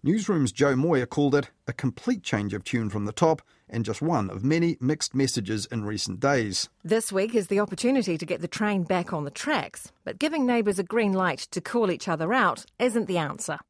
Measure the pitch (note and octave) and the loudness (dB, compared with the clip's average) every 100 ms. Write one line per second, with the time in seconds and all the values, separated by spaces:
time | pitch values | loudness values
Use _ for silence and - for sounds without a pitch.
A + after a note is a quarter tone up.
0 | C#3 G#3+ G3 F3 B2+ - C#3+ B2+ D#3+ C#3+ | 2 0 2 2 2 4 4 4 4 2
1 | B2 - C#3+ C#3+ C#3 _ - - C3 - | 2 2 4 4 0 _ -10 -4 -4 -2
2 | - A3+ - G#2+ G2+ G2+ - B2 A2 G#2+ | -2 -2 -2 -2 -2 -6 -2 -2 -2 -4
3 | G2+ - D#3+ D#3 _ _ - A#2 A2 - | -4 2 2 2 _ _ -8 -4 -4 -2
4 | D#3 D3+ F#2+ G2 B2 E3 E3+ - B2+ D3+ | 0 0 -2 -2 0 2 2 0 -2 -2
5 | - C3 C3 - G2 A2 - A#2 G#2 G#2 | -2 0 0 0 -2 -4 -4 -6 -4 -4
6 | - F#2 C3+ C#3 G#2+ F2+ - _ E3 A3 | -6 -2 2 2 0 -4 -6 _ -2 0
7 | A3 F#3+ G#3+ A#3 F3+ G3+ G#3 F3 A#3+ C4+ | 0 0 0 0 0 0 0 0 2 2
8 | G3+ D#3+ D#3 F3+ E3+ - G#3 G3+ E3 F#3 | 0 -2 -4 -6 -6 -2 0 0 0 0
9 | F3 D#3+ C#3+ - C#4+ C4+ A#2+ - - _ | 0 -4 -6 -6 -2 -2 -2 -12 -16 _
10 | - F#3 D4+ D#4 B3 A#3+ G#3 F#3 F3 A3+ | -12 -4 -2 0 2 2 2 0 -2 0
11 | G#3 F#3+ F3+ C3+ - F#3 - A#3+ G#3 E3+ | 2 2 0 -2 -6 -8 -2 0 0 0
12 | - D#3+ E3 B3+ G3 B2 - - B3 A3+ | -2 -2 0 2 2 0 -10 0 0 2
13 | F#3 F3 D3 D3 - D3+ | 0 0 -2 -4 -6 -8